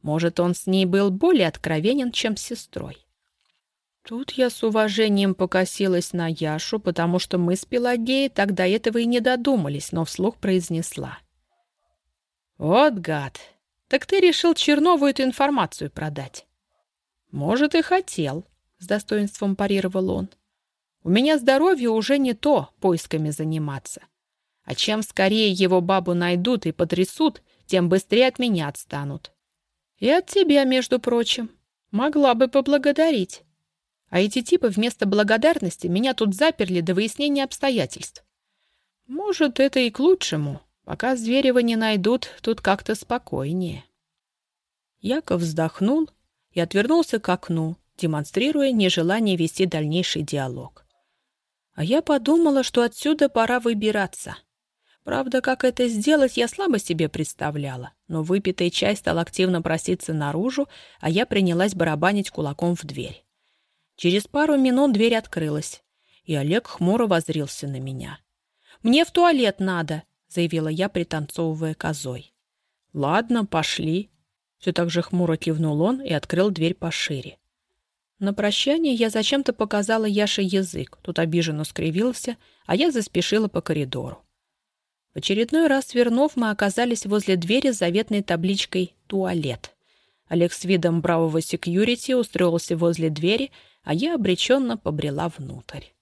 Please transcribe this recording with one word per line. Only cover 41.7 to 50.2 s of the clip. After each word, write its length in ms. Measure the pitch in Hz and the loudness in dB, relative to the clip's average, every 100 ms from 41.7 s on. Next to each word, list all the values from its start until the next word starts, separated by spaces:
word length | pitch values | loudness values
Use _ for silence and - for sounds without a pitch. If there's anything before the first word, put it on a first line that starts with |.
найдут, 540 | 226 220 208 202 247 - - | 0 0 2 2 0 -4 -6
тут 200 | - 226 | -4 -2
как-то 340 | - 196 - | 0 0 -2
спокойнее". 880 | 214 - 247 - 139 139 180 175 139 - _ _ _ _ _ _ _ _ _ _ _ | -6 -4 -8 -4 -6 -4 -4 -6 -8 -14 _ _ _ _ _ _ _ _ _ _ _
Яков 400 | 196 277 - 180 | -4 -4 -2 -2
вздохнул 680 | 170 156 160 - 196 302 311 _ _ _ _ | -2 -2 -2 0 0 2 -2 _ _ _ _
и 80 | 175 | -4
отвернулся 600 | 170 196 240 330 320 220 | 0 0 2 2 2 -2
к 100 | - | 0
окну, 480 | 180 - 165 160 175 _ - | -2 -2 -2 -2 -6 _ -4
демонстрируя 760 | 170 151 147 - 262 302 269 | -2 -2 -2 -2 0 2 2
нежелание 640 | 233 185 180 165 214 214 180 | 4 2 2 0 2 0 0
вести 280 | 165 - | -2 0
дальнейший 580 | 185 160 151 170 180 156 | -2 0 -2 -2 -2 -4